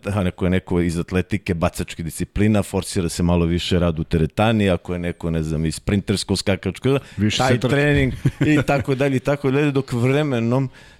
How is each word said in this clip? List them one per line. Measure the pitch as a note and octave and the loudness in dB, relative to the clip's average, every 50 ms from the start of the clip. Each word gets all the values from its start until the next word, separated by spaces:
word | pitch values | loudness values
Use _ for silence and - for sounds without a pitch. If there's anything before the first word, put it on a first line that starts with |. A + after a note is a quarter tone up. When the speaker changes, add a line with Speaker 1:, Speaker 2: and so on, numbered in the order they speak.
| - | -4
Speaker 1:
a, | G2 G2+ G#2 F#2 | -4 -2 0 -2
ako | F2+ - - G2 | -2 -2 -2 0
je | F2 | 0
neko | F#2 F#2 - - F#2+ F2 | 0 0 0 0 0 0
iz | E2+ F2 D#2+ E2+ | 0 0 -2 -2
atletike, | D#2+ - F#2+ F#2 F2 - - G2 - - F2+ | -4 -2 -2 -2 -2 -2 -6 -6 -2 -4 -2
bacačke | E2 E2 F2 - - F2 - - - E2+ | 0 0 -2 -2 -4 -8 -8 -8 -10 -10
disciplina, | D#2 - - F2 - _ F#2 G2+ G#2+ A2 G2+ F#2 | -10 -6 -8 -8 -6 _ 0 2 4 4 2 0
forsira | - - F#2+ - - - G2+ F2 E2 | 0 -4 -4 -4 -2 -4 -2 -2 -2
se | - - F2+ | -2 0 0
malo | F2 F2 F2 E2+ | 2 2 2 2
više | E2 E2+ F2 - - G2 F2 | 2 0 -2 0 0 0 2
rad | F2 F2 D#2+ D#2+ | 2 0 0 -2
u | D#2+ | -4
teretani, | - - E2 D#2 D2+ - - G#2+ A2+ A#2 G#2+ G2+ G2 | -2 0 0 0 0 0 0 0 2 2 2 2 2
ako | F2+ E2+ - - F2+ | 2 0 -2 -6 -6
je | F2 | -4
neko, | F2 F2 E2 - - E2+ | -4 -6 -6 -4 -4 -2
ne | E2 D#2+ D#2+ | -2 -2 -2
znam, | D#2 D#2 D2+ D#2+ | -2 -2 -2 -2
iz | D#2+ D#2 | -2 -4
sprintersko, | - - - G#2 G2+ - - G2+ F2+ - - G2 | -4 -4 -2 -2 -2 0 0 -2 -4 0 -2 -2
skakačko, | F2+ - G#2 F#2+ F2 - G2 F2 - - B2+ C#3 C3+ - - - | -2 0 -2 -2 -2 -2 -6 -6 -2 0 0 0 0 -2 -6 -4
Speaker 2:
Više | - G2+ G#2+ - | -2 0 0 0
Speaker 1:
taj | - B2+ C3+ | 2 2 2
Speaker 2:
se | B2 B2 | 2 2
trči. | C3 B2+ | 2 2
Speaker 1:
trening | C#3+ C#3 C#3+ D3 C#3+ C#3+ C3+ B2+ - - - C3+ | 2 2 4 4 4 4 2 0 -2 0 -2 -2
Speaker 2:
<laughs> | - - D3 D3+ D3+ | 0 2 2 2 2
Speaker 1:
i | C#3+ C3+ | 2 2
tako | - C#3+ C#3 - - C3+ | 2 0 0 0 -2 0
dalje | B2 C#3 C#3+ C3+ | 0 0 0 0
i | B2 | 0
tako | - C#3 D3 C#3 - C3+ | 0 0 -2 0 0 0
dalje, | C3 C#3+ D3+ D3 | 2 2 2 2
dok | C3+ C#3 C3+ - C3+ | 0 0 -2 -2 -2
vremenom | A#2+ A#2 C3 C3+ D3 D#3 D3 C3 A#2 A2+ A#2 B2 C3+ C3+ C3 - - - - - | 0 2 2 2 2 2 0 0 0 0 2 2 0 0 -2 -6 -14 -20 -20 -20